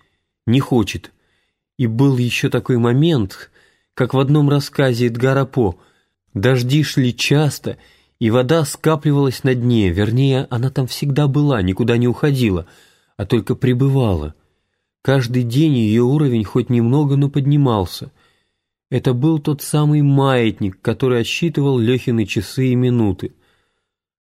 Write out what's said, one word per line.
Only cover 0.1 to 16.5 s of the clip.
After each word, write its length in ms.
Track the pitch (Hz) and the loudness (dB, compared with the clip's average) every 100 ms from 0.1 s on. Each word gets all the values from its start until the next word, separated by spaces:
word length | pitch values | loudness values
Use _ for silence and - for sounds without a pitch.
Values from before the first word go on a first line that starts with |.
| _ _ _ - | _ _ _ -2
Не 140 | 127 | 0
хочет. 520 | 131 127 98 - - _ _ _ _ _ _ - | 2 -2 -2 -6 -14 _ _ _ _ _ _ -4
И 100 | 117 | -4
был 300 | 113 139 127 | 2 2 2
еще 320 | 123 - 135 | -2 -2 -2
такой 280 | 127 - 123 | -4 -2 0
момент, 720 | 117 127 165 147 98 - - _ _ _ _ | 2 2 2 0 -2 -8 -20 _ _ _ _
как 200 | - 123 | -6 -2
в 60 | 131 | 0
одном 300 | 135 151 143 | 2 2 2
рассказе 580 | 143 139 - 135 117 120 | 0 -2 -2 0 0 -2
Эдгара 380 | 117 131 135 131 | 0 0 0 0
По. 340 | 135 104 85 _ _ _ _ _ | 0 0 -2 _ _ _ _ _
Дожди 500 | 101 107 131 123 147 | -2 0 0 2 0
шли 320 | 143 - 123 113 | 0 0 -2 -2
часто, 640 | - 143 151 - - - _ _ _ _ | 0 2 0 -4 -10 -12 _ _ _ _
и 100 | 113 | 0
вода 340 | 120 127 165 147 | 2 2 0 0
скапливалась 800 | - 156 156 151 143 135 123 | -2 -2 0 0 0 0 -2
на 120 | 135 127 | -2 0
дне, 340 | 120 117 95 | 2 2 2
вернее, 580 | 87 104 120 139 131 - | 0 0 2 2 0 -2
она 200 | 120 131 | -4 -4
там 180 | 139 127 | -4 -6
всегда 400 | - 143 143 147 | -6 -4 0 0
была, 340 | 139 147 123 | 2 0 0
никуда 360 | 92 95 117 120 | 0 0 0 2
не 100 | 123 | 0
уходила, 580 | 113 151 135 117 90 82 - _ _ _ - | 0 -2 0 0 -2 -6 -20 _ _ _ -10
а 80 | 101 | -2
только 300 | 120 - 123 | -2 -2 -2
пребывала. 800 | 123 123 139 135 117 87 73 - _ _ _ _ _ _ | 0 0 0 2 0 -2 -4 -12 _ _ _ _ _ _
Каждый 420 | - 135 117 123 | 0 0 0 -2
день 340 | 120 123 160 131 | -2 0 2 2
ее 300 | 107 113 123 | 2 2 2
уровень 360 | 151 147 117 | 2 0 0
хоть 240 | 98 | -2